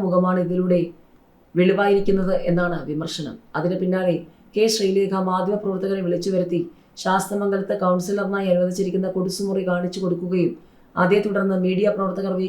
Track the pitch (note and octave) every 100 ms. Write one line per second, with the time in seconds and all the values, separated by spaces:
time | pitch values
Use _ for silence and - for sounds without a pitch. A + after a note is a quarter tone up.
0 | F#3 F3+ F3+ F#3 F3 F#3 F3+ F3+ E3+ -
1 | - _ _ _ _ E3+ F3+ G3 G3+ G3+
2 | G3+ F#3+ F#3 F3+ - E3+ F3 D#3+ C3+ D3+
3 | E3 - C#3+ - - D3+ E3+ F#3 F#3 F#3
4 | F3+ E3+ - - - - A3 A3 G3 F#3+
5 | G3 F#3+ F#3 F#3 F#3 G3+ G#3 F#3 G3 F#3+
6 | F3+ F3 G3 F#3 F3 F3 - - _ -
7 | F#3+ F#3+ - G3+ G3+ G3 F#3+ G3+ F#3 F3+
8 | F3 G3+ G3 G3 F#3+ F3+ F3+ F3+ F#3 F3+
9 | F#3 F#3+ F#3 - G3 G3 F3+ F3 F3+ F#3+
10 | F#3 E3+ F3+ F#3 E3+ - - - - -
11 | F3+ G3+ G#3 G3 G3 F#3 F3+ F#3 G#3 F#3+
12 | F#3+ F3+ G3 F#3